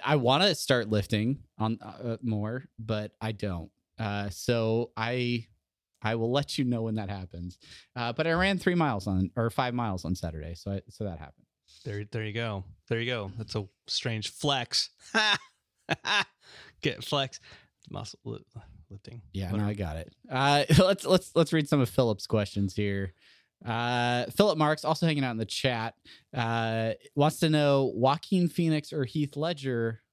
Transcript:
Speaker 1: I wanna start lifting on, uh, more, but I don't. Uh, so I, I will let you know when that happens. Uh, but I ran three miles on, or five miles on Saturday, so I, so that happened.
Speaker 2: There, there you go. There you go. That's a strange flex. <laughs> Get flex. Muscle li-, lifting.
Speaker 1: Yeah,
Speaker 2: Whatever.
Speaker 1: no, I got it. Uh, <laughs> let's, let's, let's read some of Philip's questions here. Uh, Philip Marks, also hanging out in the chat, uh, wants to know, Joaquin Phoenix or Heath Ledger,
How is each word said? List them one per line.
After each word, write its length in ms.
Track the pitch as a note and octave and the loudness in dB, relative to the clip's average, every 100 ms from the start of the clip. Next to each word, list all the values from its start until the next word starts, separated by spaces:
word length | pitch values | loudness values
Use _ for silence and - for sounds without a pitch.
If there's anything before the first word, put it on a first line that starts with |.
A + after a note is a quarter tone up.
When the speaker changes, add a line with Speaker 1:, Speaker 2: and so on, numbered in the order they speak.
Speaker 1:
I 120 | A2+ D3 | 2 2
wanna 380 | A#2+ C#3 G3 | 4 4 4
start 340 | D#3 - B2 G#2+ | 0 2 0 2
lifting 520 | G#2+ G2 G#2+ A2 C#3+ - - | 0 2 0 0 -2 -8 -4
on, 200 | A2 A2+ | -2 -2
uh, 340 | A2 - A#2+ A2+ | -8 -10 -8 -6
more, 420 | A#2+ G#2+ G#2 B2 C#3 - | -2 -2 -2 -6 -10 -14
but 340 | A2 G#2+ G#2 - | -4 -4 -4 -6
I 120 | A2 | -6
don't. 380 | G#2+ G#2 F2+ E2 _ _ - | -4 -4 -4 -8 _ _ -8
Uh, 320 | A2 G2+ G2+ | -4 -4 -6
so 600 | - - A#2 A2 A2+ A#2 - | -6 0 2 2 0 -2 -4
I, 500 | A2+ B2+ A#2+ A#2+ A#2 _ _ _ _ _ | -2 0 0 -2 -4 _ _ _ _ _
I 120 | G#2+ | -2
will 160 | A#2 A2+ | 0 0
let 260 | C3+ C#3+ - | 0 -2 -2
you 60 | |
know 180 | B2+ A#2+ | 0 0
when 120 | A2+ A2 | -2 -4
that 120 | G2 | -4
happens. 480 | G2 F#2 F2 F2 - - - - | -8 -10 -10 -12 -14 -20 -20 -16
Uh, 180 | - A#2+ | -6 -4
but 140 | A#2 D#3+ | 0 0
I 60 | |
ran 260 | E3 F#3+ F#3+ | 4 2 2
three 160 | F#3+ | 2
miles 320 | F3 D3+ G#2+ G2 | 4 2 2 0
on, 240 | F#2+ F#2+ - | 2 2 2
or 140 | A2+ | 0
five 240 | - B2+ | 0 0
miles 300 | B2 A#2 F#2 | 0 -2 -4
on 100 | E2 | -2
Saturday, 400 | F#2 E2+ D#2 D#2 | -4 -4 -8 -10
so 180 | F2 - | -10 -6
I, 100 | G2 - | -6 -8
so 160 | - | -10
that 140 | G#2 E2 | -8 -8
happened. 260 | C#2+ _ _ _ _ - | -14 _ _ _ _ -16
Speaker 2:
There, 200 | - G2+ G#2 | -10 -10 -8
there 140 | A#2 | -6
you 80 | G#2+ | -6
go. 320 | G#2+ A#2 G2+ F2+ - _ | -4 -4 -6 -10 -18 _
There 120 | A#2 | -4
you 100 | A#2 | -2
go. 220 | B2 G2 G2+ | -4 -6 -10
That's 180 | A2 A2 | -8 -6
a 100 | G2 _ - | -8 _ -6
strange 420 | - B2+ A2 G#2+ | -4 -4 -4 -6
flex. 600 | - C#3+ C#3 A#2 - - _ - | -4 -2 0 0 -2 -4 _ -4
<laughs> 1700 | A3+ G#3+ G#3 - _ _ _ - - - G#3 - _ - - - _ | 0 2 0 -2 _ _ _ -6 -4 0 0 -2 _ -20 -20 -20 _
Get 220 | - - | -4 -4
flex. 360 | - D3 C3+ - - - _ _ - | -4 -2 -2 -8 -20 -20 _ _ -14
Muscle 280 | - G#2+ - | -12 -12 -12
li-, 140 | - G#2+ - - - - - | -12 -12 -14 -20 -20 -20 -20
lifting. 320 | G2 - A#2+ - | -20 -16 -18 -12
Speaker 1:
Yeah, 140 | F#2+ F#2 | -8 -4
Speaker 2:
Whatever. 120 | G2+ | -2
Speaker 1:
no, 40 | G#2 | -2
I 60 | |
got 220 | G2+ F2+ D#2+ | -2 -6 -6
it. 180 | - _ - | -10 _ -8
Uh, 340 | C3 C#3 C#3+ C#3+ | 0 4 4 6
<laughs> 60 | D3+ | 8
let's, 200 | F#3+ G3 | 8 4
let's, 280 | - F3+ - | 4 2 4
let's 180 | D#3+ E3 | 2 4
read 160 | D#3+ D3 | 2 2
some 120 | D3 | 2
of 80 | B2 | 2
Philip's 380 | - A#2+ G#2 - | 2 2 0 0
questions 480 | G#2+ G2+ - G2+ | 0 0 0 -2
here. 380 | - G2+ G2 F#2+ - _ _ _ _ | 0 -2 -2 -4 -10 _ _ _ _
Uh, 640 | A#2 A2+ A#2+ B2 B2 A#2+ A#2+ - | -6 -2 0 0 2 0 -2 2
Philip 220 | G#3 D#3 | 2 4
Marks, 260 | D3+ D#3 | 2 2
also 220 | C3+ D#3+ E3 | 0 2 2
hanging 180 | D3+ | 2
out 60 | C3 | 0
in 80 | A2 | -2
the 60 | A2 | -4
chat, 480 | - C3 A#2 A2+ - - - _ | 0 0 0 -4 -8 -20 -20 _
uh, 580 | C#3 A2+ A#2 A2+ A2+ A2+ A2 - | -4 -2 0 -2 -2 -2 -4 -6
wants 240 | - D3 - | 2 2 2
to 80 | D#3+ | 2
know, 420 | D#3 D3 C#3 C3+ | 4 4 4 2
Joaquin 540 | G#2 C3 D3 - F#3+ F3 | 2 2 2 0 2 2
Phoenix 440 | - E3 D#3 - | 2 2 0 -2
or 120 | D#3 | -4
Heath 300 | B2+ D#3 D3 C#3+ | -2 -2 -2 -2
Ledger, 640 | D#3+ D#3+ C3+ A#2+ A2+ A2+ _ | -4 -4 -2 0 0 -4 _